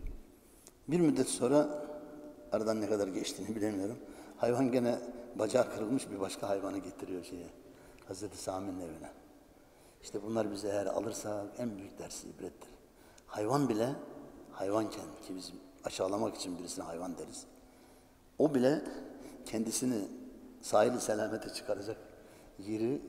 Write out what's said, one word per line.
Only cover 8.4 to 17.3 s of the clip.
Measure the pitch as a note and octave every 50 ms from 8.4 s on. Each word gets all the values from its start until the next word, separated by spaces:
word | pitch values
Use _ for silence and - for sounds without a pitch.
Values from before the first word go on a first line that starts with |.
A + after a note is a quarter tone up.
| - - F#2 F#2 G2 G2 F2+ F#2
evine. | F2+ D#2+ D#2 D2+ - - - - - - - - - - - - - - - - - - - - -
İşte | - - G#2+ G2+
bunlar | A2 A2+ A2+ G#2+ G#2
bize | G#2 G2 G#2
eğer | G2+ G2+ G#2 G2
alırsa | F#2+ - F#2+ G#2 A2+ G#2 - - G#2+ G#2 G2+ G2+ G2+ -
en | - B2 A#2 G#2
büyük | F#2+ G2 G2+ - -
dersi | - - - - -
ibrettir. | F2 - - F#2 F2+ - - - - - - - - - - - - - - -
Hayvan | - - G#2+ G#2+ A2 C3 D3 C#3+ A#2+
bile | A2 G#2+ A#2 B2+ D3 - - - - - - - - - - -
hayvanken, | - - G2 G2 G#2 A2 A2 G2+ - G2+ - - - - -
ki | - F#2
biz | F#2 F2+ - F2 - - - - - -
aşağılamak | - - - F#2+ F#2+ G2+ G#2 A2+ G#2 -
için | - - F#2+ F2+ E2+
birisine | F2 E2 - F#2 F2
hayvan | E2+ E2+ E2+ F2+ F2+ E2
deriz, | D2+ D2+ C2+